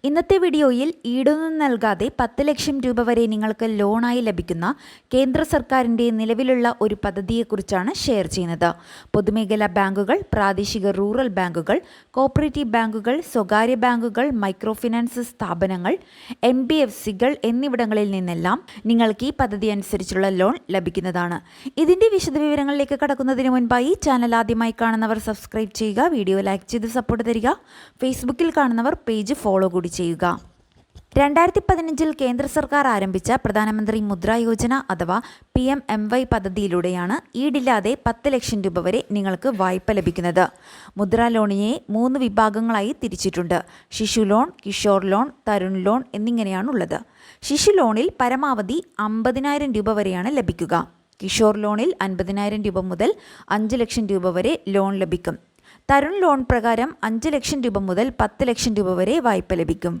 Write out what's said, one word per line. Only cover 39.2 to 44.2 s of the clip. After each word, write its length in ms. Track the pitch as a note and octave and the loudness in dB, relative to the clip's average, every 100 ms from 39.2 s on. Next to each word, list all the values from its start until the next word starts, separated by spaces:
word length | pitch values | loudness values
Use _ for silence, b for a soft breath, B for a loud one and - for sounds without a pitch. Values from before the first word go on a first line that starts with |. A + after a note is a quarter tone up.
| F#3+ F#3 C4+ G#3+ | -2 -2 -2 0
വായ്പ 280 | F#3 F#3 - G#3 | 0 0 -2 0
ലഭിക്കുന്നത്. 460 | F3 E3+ F3 F3 F3+ B B B B - | 0 -2 0 2 2 B B B B -6
മുദ്രാ 280 | G3+ A3+ A#3 A3+ | 0 2 2 2
ലോണിനെ 360 | G#3 G3 G#3 C#4+ - G#3 | 2 0 0 -2 -4 -2
മൂന്ന് 240 | B3 C4 B3+ | 0 0 0
വിഭാഗങ്ങളായി 640 | G3+ A3 G#3+ A3+ A3 G3+ - | 2 2 2 0 0 -2 -4
തിരിച്ചിട്ടുണ്ട്. 540 | A#3 - F#3+ F3+ F3 F3 - B B - | -6 -4 -4 -2 -2 -2 -2 B B -6
ശിശു 260 | G#3+ A#3 | -2 0